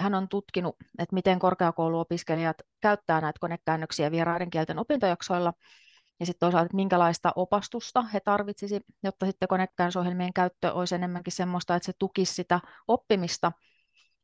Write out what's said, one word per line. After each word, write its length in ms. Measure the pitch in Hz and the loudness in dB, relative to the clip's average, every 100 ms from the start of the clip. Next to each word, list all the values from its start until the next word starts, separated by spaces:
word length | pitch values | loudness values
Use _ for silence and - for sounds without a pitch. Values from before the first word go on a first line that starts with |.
hän 140 | 196 | -2
on 140 | 190 190 | 0 -2
tutkinut, 480 | 202 - 190 175 - - - | -4 -4 -4 -4 -6 -16 -8
että 160 | 170 | -2
miten 240 | 190 190 180 | 2 2 4
korkeakouluopiskelijat 1200 | 185 185 175 170 165 165 165 170 - 160 165 160 - _ | 2 2 0 2 0 0 -2 -4 -2 -2 0 -4 -12 _
käyttää 400 | 208 208 - 160 | 2 2 2 0
näitä 200 | 156 - | 0 -4
konekäännöksiä 720 | 170 170 - 160 160 - 151 | -6 -4 -2 -2 -2 -2 0
vieraiden 400 | 165 165 170 175 | 2 0 -2 -2
kielten 280 | 165 156 156 | -2 -2 -4
opintojaksoilla. 720 | 233 285 196 175 - 180 170 - _ _ _ _ _ _ | -2 2 2 0 -2 0 0 -2 _ _ _ _ _ _
Ja 60 | 170 | -6
sitten 140 | 175 | 0
toisaalta, 240 | 170 175 | 4 4
että 120 | 170 190 | 2 0
minkälaista 560 | 196 180 170 170 175 175 | 2 4 4 2 -2 -2
opastusta 640 | 185 202 - 233 - 254 | 0 0 -2 -10 -2 -2
he 180 | 226 208 | -2 -4
tarvitsisi, 600 | 208 202 202 202 202 202 - _ | 0 0 0 -8 -6 -6 -8 _
jotta 240 | 196 - 190 | -6 -2 -4
sitten 220 | - 185 | -2 0
konekäännösohjelmien 840 | 185 185 - 175 180 180 180 180 | 0 0 0 0 0 -2 -2 -2
käyttö 400 | 185 180 - 175 | 0 0 0 -2
olisi 220 | - 180 | -2 -2
enemmänkin 380 | 180 180 180 180 | -2 -4 -6 -8
semmoista, 420 | - 180 180 - | -4 -2 -4 0
että 120 | 175 - | -2 -2
se 60 | - | -4
tukisi 360 | 190 - 185 | -4 -2 -2
sitä 260 | - 175 180 - - - | -4 0 0 -2 -12 0
oppimista, 640 | 226 - 202 175 - 175 - _ _ _ _ _ _ | 0 2 0 0 -2 -2 -4 _ _ _ _ _ _